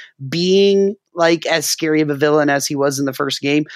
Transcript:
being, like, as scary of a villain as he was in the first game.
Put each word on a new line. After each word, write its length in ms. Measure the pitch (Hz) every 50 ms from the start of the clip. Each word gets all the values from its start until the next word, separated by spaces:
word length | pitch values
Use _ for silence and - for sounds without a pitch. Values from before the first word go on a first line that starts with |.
| - - _ - 135 131
being, 680 | 147 170 180 185 190 196 196 202 196 196 196 196 214 _ _ _ -
like, 320 | 175 165 165 170 160 -
as 200 | - 165 156 147 -
scary 320 | - - 160 156 156 156
of 100 | 156 147
a 40 | 143
villain 360 | 135 151 151 151 156 147 143
as 160 | 143 143 -
he 80 | - 151
was 220 | 139 139 143 135 135
in 60 | 143
the 80 | 135
first 280 | 131 - 143 135 - -
game. 240 | 135 143 143 151 156 - -